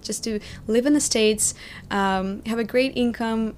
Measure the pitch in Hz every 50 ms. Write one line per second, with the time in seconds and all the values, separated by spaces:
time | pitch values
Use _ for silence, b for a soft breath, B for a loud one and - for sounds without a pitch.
0 | - - 214 - - 233 220 208 B B B B B - 214 233 240 285 294 294
1 | 285 - - 233 220 214 220 214 - - B B B B B B B - - 202
2 | 196 196 190 190 190 190 196 208 - 220 220 233 226 202 - 247 262 269 - -
3 | 247 240 226 - 233 226 226 226 226 220 -